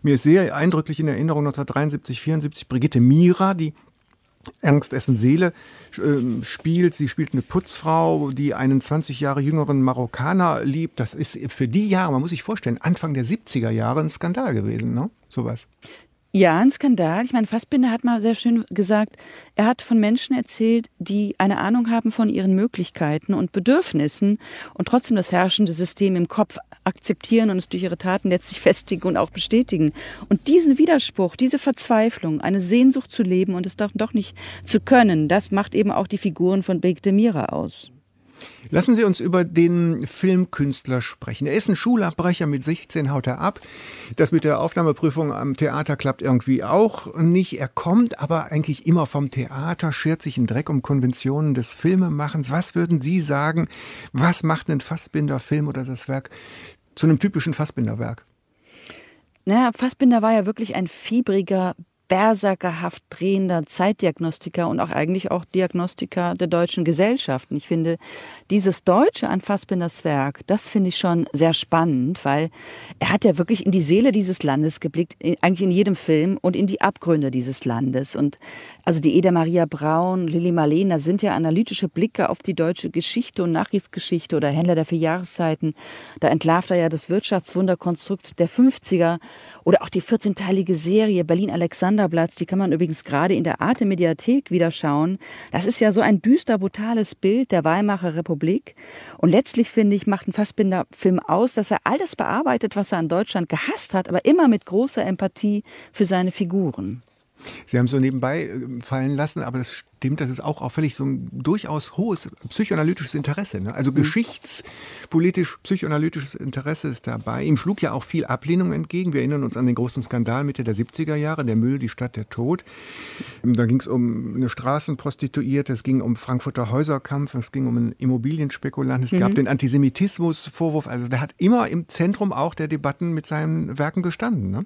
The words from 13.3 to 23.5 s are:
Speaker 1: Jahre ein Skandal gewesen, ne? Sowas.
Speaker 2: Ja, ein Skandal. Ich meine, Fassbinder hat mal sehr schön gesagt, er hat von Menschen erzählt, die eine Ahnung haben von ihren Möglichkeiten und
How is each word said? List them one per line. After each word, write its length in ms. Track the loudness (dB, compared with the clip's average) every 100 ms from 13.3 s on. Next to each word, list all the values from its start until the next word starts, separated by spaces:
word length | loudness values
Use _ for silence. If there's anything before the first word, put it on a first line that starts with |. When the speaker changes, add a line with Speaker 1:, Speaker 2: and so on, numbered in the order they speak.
| -4 -4 -2 0
Speaker 1:
Jahre 300 | 0 0 0
ein 100 | -2
Skandal 420 | -4 -4 -2 -2
gewesen, 420 | -2 -2 -4 -4
ne? 160 | -4 -4 _ _
Sowas. 400 | -6 -6 -8 -14 _ -20 -20 _ _ _
Speaker 2:
Ja, 260 | 4 6 6
ein 100 | 4
Skandal. 560 | 2 0 2 2 0 -2
Ich 80 |
meine, 120 | -2 0
Fassbinder 440 | -4 -2 2 2
hat 140 | 2
mal 180 | 0 0
sehr 120 | 0
schön 300 | 0 0 0 0
gesagt, 460 | -2 2 2 0 -6 -20 -20 -8
er 120 | 0 2
hat 160 | 0
von 180 | 2 2
Menschen 340 | 4 0 0
erzählt, 540 | -4 -4 -2 2 2 0 _
die 360 | -4 -2 -2 0
eine 220 | 2 2
Ahnung 320 | 0 0 2
haben 200 | 0 0
von 200 | 0 0
ihren 240 | 2 2
Möglichkeiten 800 | 2 0 -2 -6 -2 -2 -2 -2
und 180 | -2 -2